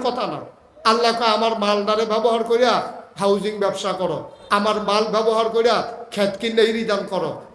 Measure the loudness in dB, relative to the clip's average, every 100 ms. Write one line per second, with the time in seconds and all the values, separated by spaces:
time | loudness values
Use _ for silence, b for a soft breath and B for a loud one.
0 | 0 -2 -4 -6 -10 -20 _ -2 0 2
1 | 2 2 0 2 0 0 0 0 0 0
2 | 0 0 2 0 2 2 4 2 -2 -10
3 | -14 -2 0 0 0 -2 -2 -2 -4 -2
4 | -2 -4 -8 -12 -2 0 2 0 0 0
5 | 2 0 2 2 2 2 2 2 -2 -10
6 | -8 -2 -2 -2 -2 2 2 2 -2 -2
7 | -2 -4 -4 -6 -10